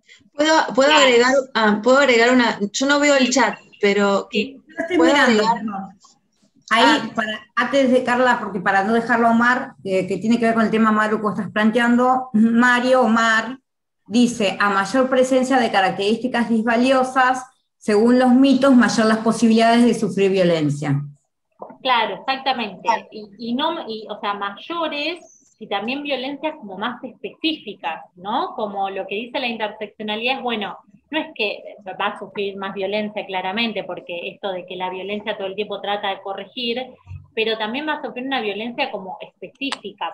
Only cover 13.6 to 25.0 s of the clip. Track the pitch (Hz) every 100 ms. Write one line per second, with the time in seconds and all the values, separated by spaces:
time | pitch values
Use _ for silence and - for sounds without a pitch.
13.6 | _ _ _ _ - 214 240 - 196 -
14.6 | 202 196 196 262 254 254 254 262 254 262
15.6 | 226 202 185 185 202 226 254 240 220 226
16.6 | 226 233 254 269 254 269 254 254 - _
17.6 | _ _ - 208 233 247 254 247 277 254
18.6 | 277 247 214 - 220 220 233 220 233 220
19.6 | 226 233 240 - 196 160 196 190 175 160
20.6 | 147 143 147 139 - - _ _ _ _
21.6 | - - 254 240 214 185 - 269 269 240
22.6 | 208 180 - 214 - 214 214 - 233 247
23.6 | 311 330 240 220 208 208 208 202 202 202
24.6 | - 339 320 294